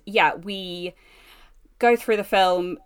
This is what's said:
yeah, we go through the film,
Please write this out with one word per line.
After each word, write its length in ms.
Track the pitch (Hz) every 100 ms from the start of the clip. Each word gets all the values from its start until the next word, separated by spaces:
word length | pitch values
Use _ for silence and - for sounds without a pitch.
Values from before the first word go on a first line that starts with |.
| -
yeah, 300 | 208 156 -
we 580 | 190 196 185 175 175 - _ _ _ - _ _ _ -
go 160 | 240 233
through 220 | - 214
the 60 |
film, 560 | 202 202 185 180 180 170